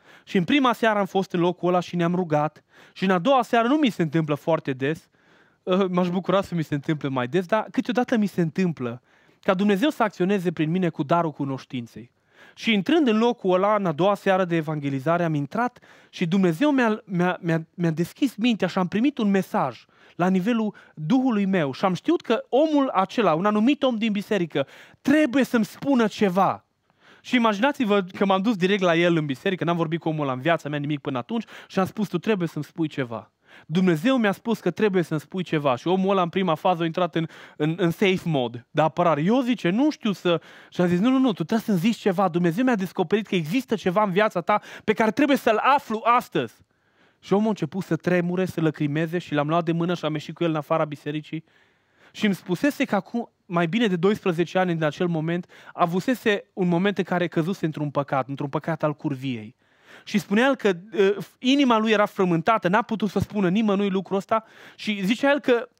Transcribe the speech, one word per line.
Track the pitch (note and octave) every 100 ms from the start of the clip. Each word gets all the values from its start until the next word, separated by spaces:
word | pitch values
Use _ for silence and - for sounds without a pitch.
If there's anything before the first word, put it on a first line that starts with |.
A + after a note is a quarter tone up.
| _ -
Și | - G3+
în |
prima | E3 C#4+ B3+
seară | A3 A3+ G#3
am | G3
fost | F#3+ F#3+
în | F3+
locul | F3 F3 F3
ăla | F3+
și | E3+ F3
ne-am | E3+ F3+
rugat. | F3 D3 D3+ - _ _ -
Și | -
în | F#3+
a | F#3
doua | F#3 C4+
seară | A3+ A#3 A#3
nu | D#4
mi | C4+
se | -
întâmplă | E3 E3 D3+ D3
foarte | - D#3 D3
des, | B2+ C3+ D#3+ _ _ _ _ _ _
uh, | - F#3 F#3+
m-aș | F3+ F3+
bucura | F3+ F3 F#3+
să | - E3+
mi |
se | D3+
întâmple | D3 D3+ D3+ C#3+
mai | C3+ B2
des, | E3 F3
dar | A3 -
câteodată | - A3 A#3+ B3 A#3
mi | G3+
se | -
întâmplă | E3 - F#3 D3 B2 A#2+ _ _ _ _
ca | -
Dumnezeu | F#3+ G#3 F#3+ D4
să | -
acționeze | A3 - F3+ G3+ F3
prin | D#3+ D#3
mine | F3+ F3
cu | -
darul | D3 E3+ E3+
cunoștinței. | - C#3 C3 - B2+ A#2 G#2+ A#2+ _ _ _ - -
Și | -
intrând | G#3 F3+ E4 C4
în | G#3+
locul | A#3+ A#3 F#3+
ăla, | F3+ G3 G#3+
în | F#3+
a |
doua | D3 F#3+ G3+
seară | F#3+ F#3+ F#3
de | E3
evangelizare, | D#3 D3+ C#3 C#3 C3+ E3+
am | E3+
intrat | D3+ C#3+ A3 B3 - _ - _
și | - F3+
Dumnezeu | G3 F#3 D#3+ D4+
mi-a, | C4+ A#3 A3 -
mi-a, | F3 F3+ F3
mi-a, | E3+ E3 D#3+
mi-a | - E3+
deschis | D#3 F3 - C#4+ -
mintea | A#3+ A3 F#3
și | G3
am | F3+
primit | G3+ C#4 -
un | G#3
mesaj | G3 F3+ G#3 D3 A2+ _ _ - -
la | F3+
nivelul | F#3+ F#3 A#3 G#3+ - -
Duhului | - D#3 C4 C4 G#3 G3
meu. | F#3+ C#3+
Și | B2+ G3
am |
știut | F3 - F4
că | - A3+ -
omul | B3 D#4+ D4 C4
acela, | F#3 F#3+ - G3
un | D#3 G#3
anumit | G#3 A3+ D4
om | C4 A3+
din | A3
biserică, | G#3 F#3+ G#3 E3+ D3 C3+ - - _
trebuie | - D4+ D4+ C4
să-mi | B3 A#3+ G#3
spună | - C4+ C4 A3
ceva. | - G3+ F3 F3 G#2 _ _ _ _ _ -
Și | - B3
imaginați-vă | A3+ G3 C4+ D4 A3 G3+
că | F#3 - G3
m-am | F#3+
dus | G3+ G3+
direct | F#3 G3+
la | F#3 E3
el | F3 E3+
în | D3+
biserică, | C3 G3 F#3
n-am | D#3 F3
vorbit | E3 E3
cu | E3
omul | D#3
ăla | C#3
în | B2+
viața | C#3+ E3 C#3+
mea | D3
nimic | C#3+ D3
până | - C3
atunci | - A3+ - - -
și | -
am | F#3
spus, | - G3+
„Tu | F3
trebuie | G#3+ G#3 E3+
să-mi | -
spui | C#3 - D#3
ceva.” | - B2 A2 - _ _ - -
Dumnezeu | E3 F#3 D#3+ G#3+ C4+
mi-a | G#3+
spus | F#3 A#3 G#3+
că | F3+
trebuie | - G#3+ F#3+
să-mi | D#3+ D#3
spui | - F#3
ceva. | F3 D#3+ C#3+ B2
Și | E3
omul | F#3+ F#3+
ăla | G3
în | E3+
prima | F#3+ F#3+ D#3
fază | F#3+ E3+
a | E3
intrat | D#3+ F3 E3+
în, | D#3+ - - -
în, | D3+ D#3+
în | E3+
safe | E3 G3 F#3
mode | E3+ D3 A#2+ A#2+ _
de | D3+
apărare. | D#3 - F3 D3
Eu, | E3 B3
zice, | A#3+ A#3+ E3+
nu | G#3 D4+
știu | - A3
să... | F#3 F3+ E3 - - -
Și | -
am | F3+
zis, | F3
„Nu, | A#3
nu, | C4
nu, | C4
tu | F3+
trebuie | D#3+ A3+
să-mi | - F#3
zici | G3+ A3
ceva. | G#3+ F3+ F#3+
Dumnezeu | E3+ F3 E3
mi-a | C4 A3+
descoperit | F#3+ - F3 G#3 G#3
că | F#3+
există | D3+ A#3+ - A3
ceva | F#3+ F3+
în | G#3+
viața | F3+ G#3+ F3+
ta | E3 G#3 - -
pe | -
care | G#3+ A3
trebuie | - C#4+ C4+
să-l | - G#3+
aflu | A#3+ C#4 - A3
astăzi.” | A3+ A#3+ - E3 A#2 _ _ _ _ _ _ _
Și | -
omul | F#3+ A3
a |
început | G3 D#3+ F#3+
să | - D#3+
tremure, | - F3+ F3 F3+ F#3
să | -
lăcrimeze | D#3+ - D3+ D3 E3 F3
și | -
l-am | D3 D3
luat | E3+ E3+
de |
mână | E3 E3+
și | F3 D3+
am |
ieșit | D3+ - D#3+
cu |
el | E3+
în | D#3
afara | C#3 D#3+ D3+
bisericii. | D3 - D3+ D3+ D#3+ - _ _ _ _ _ -
Și | - G#3+
îmi | F3+
spusese | - F3 C#4+ - C4+
că | G3+
acum | - A#3 A3+ _ -
mai | E3+ E3+
bine | G#3+ A#3
de | F3+
doisprezece | F#3+ G#3+ G3 E3 E3+ F#3
ani, | F#3
din | E3
acel | D#3 - F3+
moment, | E3 D#3+ F3 - - -
avusese | - E3+ F3+ G#3+ B3+ A3+ G3+ -
un | - F3+
moment | E3+ G3+ G3+
în |
care | F#3 F3+ F3
căzuse | - D#3+ G3+ E3
într-un | C#3+ D3
păcat, | D3 C#3 C#3 B2
într-un | C#3 D3
păcat | D3+ - D#3+
al | D3+
curviei. | D3 D#3 C3 C3+ A#2 G#2+ - _ _ _ -
Și | - G3+
spunea | - G3+ C4+
el | C4+
că, | G#3 F3 G#3
uh, | - G3 A3+ E3+ _
inima | B3 C#4 C4+ A3+
lui | A3
era | G#3 G#3
frământată, | - F#3 E3 D#3+ E3 F3
n-a | G3+
putut | - A3 G#3
să | G3+
spună | E3+ G#3 F#3
nimănui | G3+ G#3+ G3 G3+
lucrul | F#3+ F3 G3
ăsta | - A3 A3 - - -
și | - G3+ F#3+
zicea | A#3+ C#4
el | C#4+
că | - A#3 -